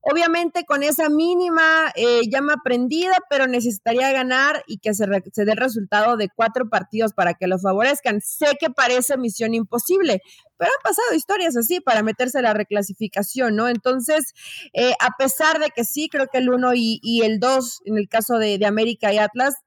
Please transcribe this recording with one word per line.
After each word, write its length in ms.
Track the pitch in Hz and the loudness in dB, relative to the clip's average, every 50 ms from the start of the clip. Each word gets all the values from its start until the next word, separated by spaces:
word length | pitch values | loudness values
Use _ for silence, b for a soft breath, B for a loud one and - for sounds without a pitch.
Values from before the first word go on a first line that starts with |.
| - 269 | 0 0
obviamente 560 | 294 339 339 330 330 339 349 330 _ 349 - | 0 2 2 2 2 0 -2 -2 _ -6 -2
con 200 | - 294 277 285 | -2 -2 0 0
esa 240 | 302 294 - 320 302 | 0 0 0 0 2
mínima, 800 | 302 302 330 339 359 349 359 349 330 330 320 320 320 320 320 294 - | 2 2 2 2 0 0 0 0 2 2 4 4 4 2 0 0 -2
eh, 240 | 170 226 240 240 233 233 220 | 0 0 2 2 2 2 0
llama 280 | 233 269 285 294 302 294 | -2 -2 0 0 -2 -2
prendida, 540 | 294 262 247 240 247 247 302 330 359 370 370 359 370 _ | 0 -2 0 0 0 0 0 -2 2 2 2 2 2 _
pero 200 | 285 269 262 254 | 0 0 2 2
necesitaría 640 | 247 247 226 240 214 190 _ 226 240 247 262 269 | 0 0 0 -2 -4 -2 _ 0 0 2 2 2
ganar 500 | 269 262 254 254 254 262 269 285 302 - - - | 2 0 0 0 2 2 2 2 0 -2 -6 -10
y 100 | 220 196 | -14 -6
que 160 | - 214 208 | -4 -4 0
se 100 | 196 214 | 0 0
re-, 200 | 190 202 190 - 196 | 0 0 -2 -4 -4
se 120 | - - 202 | -4 -2 0
dé 60 | 208 | 0
el 80 | 220 220 | 2 2
resultado 580 | 254 262 214 226 196 - - 208 214 233 240 | 0 -2 -2 -4 -4 0 0 2 2 2 2
de 120 | 220 208 185 | 0 -2 -4
cuatro 360 | _ - 226 220 220 247 254 220 | _ 0 0 0 0 -2 -4 0
partidos 440 | - 202 185 _ - 214 226 214 | -2 -2 -2 _ -2 -2 -2 0
para 220 | - - 180 175 170 | 0 0 0 0 0
que 140 | _ 185 180 | _ -2 -2
lo 100 | 185 180 | -2 0
favorezcan. 640 | 190 190 190 202 233 269 285 - _ 240 208 208 | 0 0 0 2 2 2 0 0 _ -2 -2 -2
Sé 360 | - - - - 311 294 285 285 | -4 -6 -4 0 0 0 2 0
que 100 | 320 311 | -2 -4
parece 460 | 254 - 262 240 247 254 247 - 285 | 0 0 0 2 2 0 0 0 -2
misión 360 | 262 247 233 190 - 226 220 | -2 -2 -4 -4 -4 -4 -2
imposible, 680 | 226 226 220 - - 240 - - 359 392 392 294 202 185 B B B B B B _ | -2 -2 -2 -2 -4 -6 -2 0 2 2 2 2 0 -2 B B B B B B _
pero 140 | _ - 440 | _ 0 0
han 120 | 523 539 - | 0 0 -2
pasado 280 | - - - 466 480 | -2 -2 0 0 0
historias 440 | 359 - - - 403 392 359 330 247 | 0 -2 0 -2 -2 0 0 -2 0
así 240 | 240 233 - 359 359 | -2 -2 -2 -2 -2
para 240 | - 262 233 220 214 | 0 2 2 2 2
meterse 340 | 220 220 - 254 254 240 269 | -2 -2 -2 -4 -2 -2 0
a 40 | |
la 120 | 240 226 214 | 0 0 0
reclasificación, 1000 | 214 208 _ 208 202 196 - 196 _ 220 196 - 196 202 - - 262 254 233 214 | 0 -2 _ -2 -4 -4 -4 -6 _ -8 -6 -4 -6 -6 -4 -4 -2 0 0 0
¿no? 100 | 214 233 | 0 0
Entonces, 680 | 247 240 214 _ 254 254 262 233 - 302 311 - - B B B B B B B B - | 0 -2 -2 _ -2 -2 -2 0 0 0 0 -2 -4 B B B B B B B B -4
eh, 180 | - 240 254 - - | 0 0 0 2 2
a 160 | - 247 - - | 0 -2 0 0
pesar 400 | 269 269 - - 311 311 320 311 | -2 -2 0 0 0 2 2 2
de 120 | 302 294 - | 0 -2 -2
que 80 | 233 | -4
sí, 260 | 233 - - 294 311 311 | -6 -4 -4 -6 -6 -4
creo 200 | - 285 269 262 | -2 -2 -2 0
que 80 | - 254 | 0 0
el 120 | 254 247 | 2 2
uno 220 | 254 247 254 254 | 2 2 2 2
y, 280 | 247 247 226 226 226 - | 2 2 0 -2 -4 -4
y 200 | - 220 233 233 | -2 0 2 2
el 180 | 220 220 220 202 | 2 2 2 2
dos, 400 | 233 254 269 269 247 240 - - _ | 2 2 2 0 0 -4 -10 -12 _
en 140 | 202 214 214 | -2 -2 -2
el 100 | 208 - | -2 0
caso 300 | - 226 214 - 240 226 | -2 -2 0 0 0 0
de, 200 | 220 214 202 190 | 2 0 0 0
de 80 | 208 | 0
América 460 | 208 208 220 226 233 226 - - 208 | 0 2 2 0 0 -2 -2 -2 0
y 60 | 202 214 | 2 2
Atlas 380 | 214 208 214 247 254 277 269 - _ | 0 0 0 0 -2 0 -2 -4 _